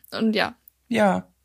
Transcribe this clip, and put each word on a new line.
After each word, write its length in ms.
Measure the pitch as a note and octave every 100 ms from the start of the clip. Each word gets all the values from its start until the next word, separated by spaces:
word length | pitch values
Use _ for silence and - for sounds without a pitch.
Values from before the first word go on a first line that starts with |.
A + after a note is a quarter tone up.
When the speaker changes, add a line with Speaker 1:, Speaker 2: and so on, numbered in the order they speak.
| -
Speaker 1:
Und 240 | - A3 G3+
ja. 180 | F3 - _ _ -
Speaker 2:
Ja, 380 | A3+ G3+ F#3 - _